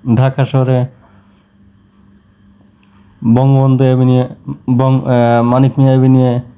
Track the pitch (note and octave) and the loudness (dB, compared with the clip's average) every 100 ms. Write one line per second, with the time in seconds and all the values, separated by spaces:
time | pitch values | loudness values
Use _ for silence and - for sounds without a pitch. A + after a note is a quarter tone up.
0 | C3 A2+ C3+ C#3 C3 C3+ B2+ B2+ C3 _ | -2 0 0 -2 -4 -2 -2 -2 -4 _
1 | _ _ _ _ _ _ _ _ G3 _ | _ _ _ _ _ _ _ _ _ _
2 | _ _ _ _ _ _ _ _ _ _ | _ _ _ _ _ _ _ _ _ _
3 | _ _ B2 A#2 C3+ C3+ C3+ B2+ C3 B2+ | _ _ -2 0 2 2 2 2 0 2
4 | B2+ B2+ B2+ - - C#3+ - B2 C3 C3 | 2 0 -2 -10 -16 -12 -4 -2 0 0
5 | C3+ B2 A#2+ A#2 A#2+ B2 C3+ C3 C3+ C3 | 0 0 0 0 0 0 0 0 0 2
6 | C3 C3 B2+ B2 - | 2 2 0 -2 -8